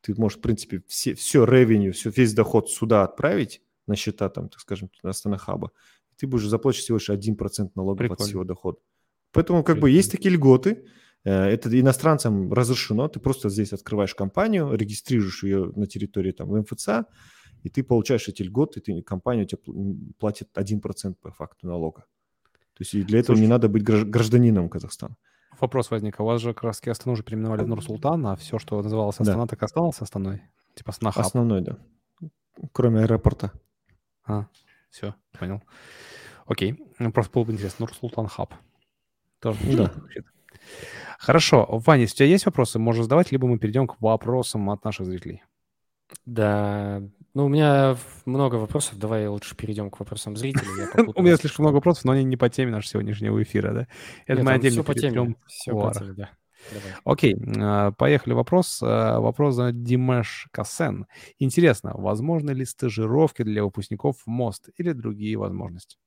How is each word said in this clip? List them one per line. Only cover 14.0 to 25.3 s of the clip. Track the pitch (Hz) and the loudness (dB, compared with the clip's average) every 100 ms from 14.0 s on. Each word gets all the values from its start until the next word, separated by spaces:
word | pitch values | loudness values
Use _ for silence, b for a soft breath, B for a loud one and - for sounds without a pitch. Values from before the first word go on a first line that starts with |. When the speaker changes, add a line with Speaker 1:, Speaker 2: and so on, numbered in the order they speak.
| 98 - | -2 -2
Speaker 1:
компанию, | 98 - 220 202 147 117 | -4 0 0 0 0 -2
регистрируешь | 104 104 - 123 98 - | -2 -6 -2 0 0 -4
ее | 98 98 87 101 | -2 0 -2 -4
на | 101 | -6
территории, | 98 98 101 95 | -6 -6 -4 -4
там, | - 95 104 | -6 -4 -4
М | |
Ф | 104 - | -4 -8
Ц | - | -4
А, | 220 214 b b b b _ | -4 -4 b b b b _
и | - | -8
ты | - | -6
получаешь | 131 120 - 120 - | 0 0 2 -2 -2
эти | - | -8
льготы, | 92 110 151 - | -6 -2 -2 -4
ты, | - 87 | -8 -8
компания | - 95 - 120 | -6 -6 -2 -2
у | 98 | -2
тебя | - - | -6 -10
пл-, | - | -8
м, | 98 92 - - | -8 -8 -14 -6
платит | 107 101 - - | -4 -4 -10 -6
один | 98 107 | -4 -4
процент | - 98 101 90 | -4 -8 -10 -10
по | 80 | -18
факту | - 76 _ 90 | -14 -16 _ -10
налога. | 87 80 - _ _ _ _ _ _ _ _ | -6 -6 -8 _ _ _ _ _ _ _ _
То | |
есть | - 104 | -6 -4
и | 98 | 2
для | 110 | 2
этого | 120 110 | 6 6
не | 110 | 8
Speaker 2:
Слушай, | |
Speaker 1:
надо | 120 113 | 6 4
быть | 107 | 2
гражд-, | 104 107 107 | 4 2 2
гражданином | 117 110 120 120 104 87 | 0 4 6 6 4 0
Казахстана. | 85 - - - - _ | -6 -12 -12 -14 -14 _